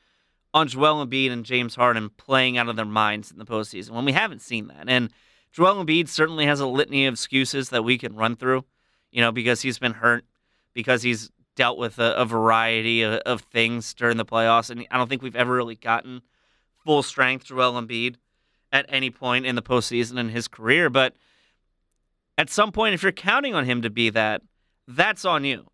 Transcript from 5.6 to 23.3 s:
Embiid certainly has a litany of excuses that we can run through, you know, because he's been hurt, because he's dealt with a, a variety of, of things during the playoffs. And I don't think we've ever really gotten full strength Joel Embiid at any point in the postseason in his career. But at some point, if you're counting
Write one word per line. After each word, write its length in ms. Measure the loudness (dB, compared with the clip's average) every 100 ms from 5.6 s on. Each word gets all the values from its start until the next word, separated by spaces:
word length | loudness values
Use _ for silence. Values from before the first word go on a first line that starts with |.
| 2 2
Embiid 240 | 2 0 0
certainly 380 | 0 0 2 2
has 160 | 2
a 60 | 0
litany 380 | 0 0 2 0
of 100 | -2
excuses 540 | -2 -2 0 -2 -2
that 140 | 0
we 140 | 2 0
can 180 | -2 -2
run 220 | -2 -2
through, 260 | 0 0 -2 _ _ _ _
you 80 | 0
know, 140 | 0
because 280 | 2 0 0
he's 160 | -2 -4
been 140 | -4
hurt, 320 | 0 2 2 -2 _ _ _ _
because 280 | -6 0 0
he's 260 | 0 -4 -6 _ _ 0
dealt 200 | 0 0
with 220 | -4 0
a, 160 | 0 2
a 80 | 0
variety 760 | 2 4 4 2 0 0 0
of, 140 | 0 -2 -2
of 160 | -6
things 520 | -4 0 0 -2 -8
during 220 | -2 0 0
the 100 | 0
playoffs. 440 | 0 4 2 0
And 180 | -8 -4
I 80 | -2
don't 120 | -2
think 120 | -4
we've 140 | -4 -2
ever 180 | 0
really 220 | 0 -2 -6
gotten 460 | -2 -2 -2 -16 -20 _ _ _ _ _ 0
full 180 | 2
strength 440 | 2 0 0 0 -6
Joel 260 | 0 0
Embiid 420 | 0 -6 -6 -6 -8 _ _ _ _ _
at 140 | -2 0
any 220 | -2 -4
point 360 | -4 -2 0 0
in 100 | -4
the 60 |
postseason 560 | 0 0 0 -2 -2 -2
in 120 | -6
his 180 | -6 -8
career. 420 | -4 0 2 4
But 240 | 2 2 -2 _ _ _ _ _ _ _ _ _ _ _ -4
at 120 | -2
some 220 | 0 0
point, 220 | 0 0
if 100 | 0
you're 80 | -2
counting 420 | -2 -2